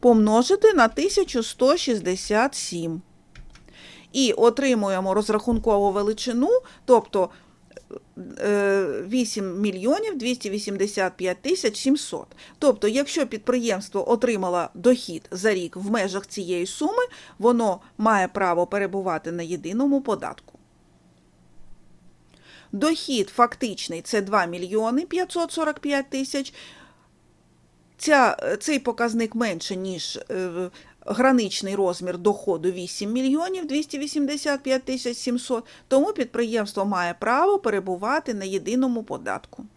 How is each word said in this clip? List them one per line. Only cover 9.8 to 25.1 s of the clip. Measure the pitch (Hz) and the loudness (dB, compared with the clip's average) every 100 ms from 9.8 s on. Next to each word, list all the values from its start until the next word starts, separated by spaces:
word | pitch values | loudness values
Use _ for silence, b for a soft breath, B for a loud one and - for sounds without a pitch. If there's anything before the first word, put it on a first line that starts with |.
| 202 339 440 330 | 0 0 0 -4
двісті | 247 247 214 | -4 -4 -4
вісімдесят | 202 208 196 196 202 185 180 | -6 -6 -2 -2 0 -2 -2
п'ять | 180 180 | -4 -4
тисяч | - 370 262 - | -2 0 0 0
сімсот. | 269 285 - 180 - - B - | 0 0 0 -10 -10 -20 B 0
Тобто, | 294 233 208 | 2 2 2
якщо | 233 277 339 277 | 0 0 -2 -2
підприємство | 214 208 254 233 190 196 196 - | -4 -2 0 0 -2 -4 -6 0
отримало | 226 247 214 185 175 170 | 2 2 0 0 -2 -2
дохід | - 190 254 - 165 - | 0 4 4 0 -12 -10
за | 180 208 | -2 0
рік | 196 170 180 | 0 -2 -8
в | 202 | -4
межах | 220 190 190 190 | -2 -2 -4 -8
цієї | - 175 180 185 | -10 -4 -4 -4
суми, | - 302 453 494 B B B | -4 -2 0 -2 B B B
воно | 214 240 226 185 B _ | 2 4 2 -2 B _
має | 214 208 185 | 2 4 2
право | 202 190 170 175 | 0 0 2 0
перебувати | 202 196 196 185 160 - | 0 -2 -2 -4 -4 -4
на | 170 | -8
єдиному | 170 175 180 208 277 277 | -6 -8 -6 0 2 2
податку. | 262 202 - - - - _ _ _ _ _ _ _ _ _ - - - - - - _ _ B B B B | 0 -4 -4 -12 -20 -20 _ _ _ _ _ _ _ _ _ -20 -20 -20 -20 -20 -20 _ _ B B B B
Дохід | 202 302 320 - 262 196 | -2 0 0 -2 -2 -2
фактичний — | - 240 - 247 185 - 165 | 2 2 2 -6 -6 -8 -10
це | - 214 | -2 -2
два | 196 202 175 | 2 0 0
мільйони | 175 180 208 220 254 | -4 -4 -2 0 0
п'ятсот | 349 | -2